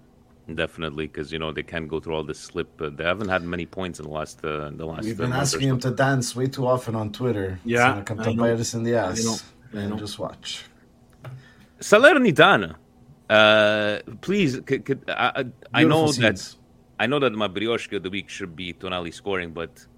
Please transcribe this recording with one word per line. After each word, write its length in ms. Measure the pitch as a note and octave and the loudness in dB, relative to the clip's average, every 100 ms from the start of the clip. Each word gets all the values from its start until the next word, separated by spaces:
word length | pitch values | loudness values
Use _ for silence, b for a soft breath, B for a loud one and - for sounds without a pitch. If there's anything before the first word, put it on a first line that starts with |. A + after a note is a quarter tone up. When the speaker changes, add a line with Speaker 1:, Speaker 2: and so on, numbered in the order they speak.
| _ _ _ _ - | _ _ _ _ -12
Speaker 1:
Definitely, 540 | D#2+ D#2+ - E2 D2 D#2 | -6 -6 -4 -8 -6 -8
'cause, 240 | E2 D2 | -8 -8
you 80 | D#2+ | -6
know, 120 | D#2+ | -6
they 120 | D2+ | -8
can't 240 | C#2+ E2+ D#2+ | -8 -8 -6
go 120 | D#2 | -6
through 140 | D#2 | -6
all 100 | D#2 | -6
this 160 | D2 D#2 | -6 -10
slip. 400 | - F2 E2 - | -10 -10 -10 -8
Uh, 100 | D#2 | -10
they 140 | D2 | -6
haven't 260 | E2 F#2 G#2 | -4 -2 -2
had 120 | F#2 | -2
many 220 | F2 F2 E2 | -2 -8 -8
points 340 | - F#2 E2 | -8 -10 -8
in 60 | D2+ | -10
the 60 | |
last, 340 | D2+ D#2 - D#2+ | -8 -8 -8 -6
uh, 220 | D2+ D2 | -6 -8
in 100 | D2 | -10
the 80 | D#2+ | -10
last, 180 | D#2+ G#2+ | -8 -8
Speaker 2:
We've 140 | A#2 | -6
Speaker 1:
uh, 40 | |
Speaker 2:
been 60 | E2 | -4
Speaker 1:
month 80 | B2+ | -2
or 20 | |
Speaker 2:
asking 200 | C#3 - | -2 0
Speaker 1:
so. 120 | C3+ | 0
Speaker 2:
him 60 | B2+ | 0
to 120 | C3 | -2
dance 440 | A#2 C3+ C3+ A#2+ A#2+ | 0 0 0 -2 -4
way 100 | C3 | -4
too 220 | C3+ B2+ | -2 0
often 260 | B2+ - | 0 -2
on 180 | A2+ G#2+ | -4 -4
Twitter. 460 | G#2 B2+ G2+ F#2+ F#2 | -4 -2 -2 -4 -6
It's 80 | A2+ | -2
Speaker 3:
Yeah, 160 | A#2+ B2 | 2 4
Speaker 2:
gonna 100 | A2+ | 2
come 160 | G2+ G#2+ | -4 -6
Speaker 3:
I 40 | A2+ | -2
Speaker 2:
to 80 | A2+ | 0
Speaker 3:
know. 80 | |
Speaker 2:
bite 160 | A#2 A#2 | 2 0
us 160 | A#2 A#2 | -2 -4
in 80 | |
the 120 | A2+ A#2 | -2 0
Speaker 3:
I 140 | F#2+ | 0
Speaker 2:
ass. 160 | A2+ A2+ | -2 -2
Speaker 3:
know. 120 | G#2+ - - - G#2+ | -4 -8 -20 -14 -8
I 60 | |
Speaker 2:
And 80 | G2+ | -6
Speaker 3:
know. 80 | G#2+ | -6
Speaker 2:
just 220 | G#2 - | -8 -10
watch. 460 | A2+ - - - - _ _ _ _ _ - B B B B - | -10 -10 -14 -14 -16 _ _ _ _ _ -18 B B B B -10
Speaker 1:
Salernitana. 960 | - G#3 C#4 D#4 B3 D3 E3+ E3 F2 - _ _ - - - | 4 8 10 8 6 8 8 8 2 -8 _ _ -20 -12 4
Uh, 680 | A2 G#2+ G#2+ G#2 G#2+ G#2 G#2 - A2+ | 6 8 8 6 4 0 -2 -6 -12
please, 380 | - G3+ E3 B2+ - | -2 0 2 0 -4
c-, 120 | C3+ - | -4 -2
c-, 80 | C3+ - | -6 -4
I, 60 | |
I, 320 | - A#2+ - B2+ - - | 0 0 0 -6 -8 -4
I 60 | A#2 | 2
Speaker 2:
Beautiful 80 | B2 | 4
Speaker 1:
know 180 | D#3 D#3 | 4 4
that, 260 | C3 A2+ F#2+ | 4 2 2
Speaker 2:
scenes. 200 | - - _ _ _ - | -6 -18 _ _ _ -4
Speaker 1:
I 80 | A2 | -2
know 120 | C#3+ | 2
that 140 | C3+ | 0
my 140 | G#2+ G#2 | 0 -4
brioche 440 | F#2 G#2+ A#2 - | -2 -2 -2 -4
of 120 | G2+ | -6
the 60 | F2+ | -6
week 200 | G2 - | -8 -10
should 260 | - F#2+ D#2+ | -10 -12 -10
be 180 | F2+ | -12
Tonali 380 | E2+ F#2 F2+ F2 | -10 -8 -6 -6
scoring, 380 | - - F#2+ E2+ | -8 -4 -4 -4
but 340 | D#2+ E2 - - | -8 -10 -12 -20